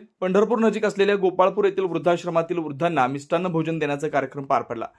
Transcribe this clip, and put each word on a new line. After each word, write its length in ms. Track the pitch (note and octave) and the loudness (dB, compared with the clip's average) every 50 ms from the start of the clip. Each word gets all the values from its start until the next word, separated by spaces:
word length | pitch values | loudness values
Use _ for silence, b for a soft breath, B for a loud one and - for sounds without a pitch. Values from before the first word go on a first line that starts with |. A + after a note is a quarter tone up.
| - - _ _ | -6 -12 _ _
पंढरपूर 400 | F#3+ F#3 F#3 G3+ G#3+ G#3 A#3 A3 | -2 0 2 2 2 2 2 2
नजीक 260 | A3 A3 G3 G#3+ G#3+ | 2 2 2 0 -2
असलेल्या 300 | G3+ - G3 G3 G3+ G3+ | 0 2 2 4 4 4
गोपाळपूर 500 | G3 F3+ F#3 E3+ F3+ F#3 G3 F#3+ G#3 G3 | 2 2 2 4 4 2 4 4 2 0
येथील 180 | G3 G3 G3 F#3+ | 0 0 0 -2
वृद्धाश्रमातील 720 | F3 E3 D#3+ - F3 F3 E3+ F3 F3 E3 E3 E3 E3+ F3 | -2 -2 0 2 2 2 2 0 -2 -2 -2 0 0 -4
वृद्धांना 500 | E3+ D#3+ D3+ C#3+ C3+ E3 F3 E3 C#3+ B2+ | -6 -6 -6 -4 -4 -2 0 2 2 0
मिष्टान्न 400 | B2+ C#3 C#3+ C#3+ - F3 E3 F3+ | 0 0 -6 -4 -4 -2 -2 -2
भोजन 320 | F#3 D#3+ E3 D#3 E3 E3 D#3+ | -2 -2 -2 -2 -2 -2 -2
देण्याचा 280 | D3+ C#3+ C#3+ C#3+ D#3 | -2 -2 -2 -4 -4
कार्यक्रम 360 | D3 D3 C#3+ C3+ C3 - C#3+ C#3 | -2 -2 -2 -4 -4 -6 -10 -4
पार 180 | C#3 C#3 A#2 | -2 -2 -2
पडला. 260 | - - A#2+ A2+ A2 - b | -2 -4 -6 -8 -8 -10 b